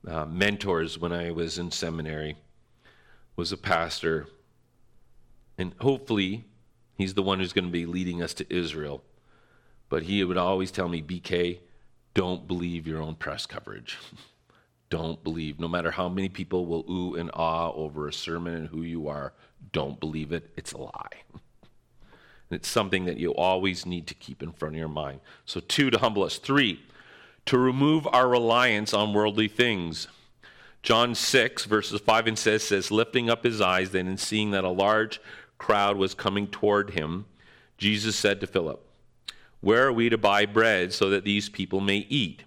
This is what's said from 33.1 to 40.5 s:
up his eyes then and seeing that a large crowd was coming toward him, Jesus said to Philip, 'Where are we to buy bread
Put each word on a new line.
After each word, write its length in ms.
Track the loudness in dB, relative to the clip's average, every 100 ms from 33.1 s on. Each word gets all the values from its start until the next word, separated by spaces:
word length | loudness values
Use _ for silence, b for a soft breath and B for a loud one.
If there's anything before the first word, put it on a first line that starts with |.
| 0 2
up 140 | 2
his 160 | 2 2
eyes 320 | 4 4 2
then 160 | 0 -2
and 100 | -4
seeing 340 | -2 0 2
that 120 | 0
a 60 | 0
large 500 | 2 4 4 2 -6 B B B _
crowd 400 | 2 4 4 4
was 160 | 0
coming 340 | 0 -2 0 -2
toward 440 | 0 2 2 2
him, 340 | -4 -4 -6 -10 b b b b b
Jesus 380 | 0 0 0 0
said 240 | 2 0
to 80 | 0
Philip, 340 | -2 -2 -6 -14 _ _ _ -18 B B B
'Where 280 | 4 6 6
are 40 |
we 160 | 4 2
to 100 | 4
buy 280 | 6 6
bread 480 | 4